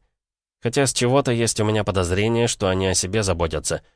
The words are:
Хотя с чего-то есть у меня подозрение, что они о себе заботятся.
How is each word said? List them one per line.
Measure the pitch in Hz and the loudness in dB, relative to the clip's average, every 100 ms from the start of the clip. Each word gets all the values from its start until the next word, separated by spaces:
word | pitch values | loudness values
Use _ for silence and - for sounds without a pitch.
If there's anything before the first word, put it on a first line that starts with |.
| _ _ _ _ _ _ | _ _ _ _ _ _
Хотя | 117 147 131 | -4 0 0
с | |
чего-то | - 123 139 131 | 0 2 2 2
есть | 117 113 - | 0 0 0
у | |
меня | 107 107 | 0 0
подозрение, | 104 95 87 92 110 117 117 | 0 0 0 0 0 2 0
что | - 95 | 0 0
они | 95 95 | 0 0
о | |
себе | 90 92 107 | 0 -2 -2
заботятся. | 95 85 82 78 - 78 - | 0 0 -2 -4 -4 -6 -8